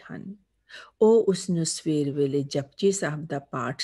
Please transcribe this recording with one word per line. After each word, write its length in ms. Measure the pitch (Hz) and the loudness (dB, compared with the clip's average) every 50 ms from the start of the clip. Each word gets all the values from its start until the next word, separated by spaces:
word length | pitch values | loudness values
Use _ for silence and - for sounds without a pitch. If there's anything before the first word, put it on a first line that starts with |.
| - - | -12 -16
ਹਨ। 240 | - - - 190 202 _ _ _ _ _ _ _ - - - - _ - | -16 -14 -14 -16 -18 _ _ _ _ _ _ _ -20 -20 -20 -10 _ 4
ਉਹ 240 | 220 220 226 233 - | 6 6 6 6 4
ਉਸ 240 | 196 185 185 - - | 2 0 -2 -2 -2
ਨੂੰ 160 | 175 165 160 | -2 -2 -2
ਸਵੇਰ 460 | 160 - - - 165 151 147 143 139 | -2 -4 -6 -4 -2 0 0 0 -2
ਵੇਲੇ 320 | 135 143 143 135 135 143 139 | 0 0 0 0 0 -2 -2
ਜਪਜੀ 480 | 139 - 143 139 - _ - 196 196 | -2 -4 -6 -6 -6 _ 0 0 0
ਸਾਹਿਬ 360 | 190 190 170 151 151 151 156 | 2 0 -2 -4 -4 -6 -6
ਦਾ 120 | - 143 143 | -6 -8 -8
ਪਾਠ 440 | - - - 131 120 120 139 - | -8 -8 -8 -6 -6 -6 -6 -6